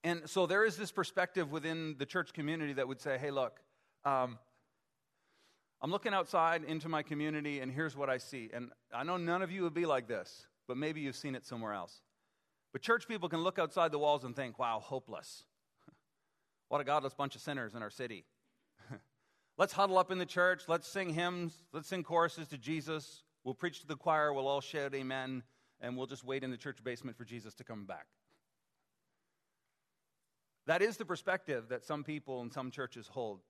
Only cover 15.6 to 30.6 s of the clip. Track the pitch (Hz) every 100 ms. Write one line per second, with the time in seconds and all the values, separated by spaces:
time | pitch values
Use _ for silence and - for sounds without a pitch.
15.6 | _ _ - _ _ _ _ _ _ _
16.6 | _ 143 135 147 135 - 139 - - 139
17.6 | 113 117 107 - 123 101 - _ _ _
18.6 | _ _ - 123 _ _ _ _ _ -
19.6 | 190 - 196 185 180 185 180 180 180 180
20.6 | - 165 - 196 185 160 175 180 170 160
21.6 | _ 156 151 190 156 170 165 165 147 143
22.6 | 120 160 143 156 - - _ _ 127 131
23.6 | 175 - 147 147 175 156 151 139 135 139
24.6 | 135 156 139 135 131 131 131 131 117 _
25.6 | _ _ 120 127 131 135 123 135 131 120
26.6 | 147 127 117 120 131 113 117 117 107 -
27.6 | 127 110 98 85 71 _ _ _ _ _
28.6 | _ _ _ _ _ _ _ _ _ _
29.6 | _ _ _ _ _ _ _ _ _ _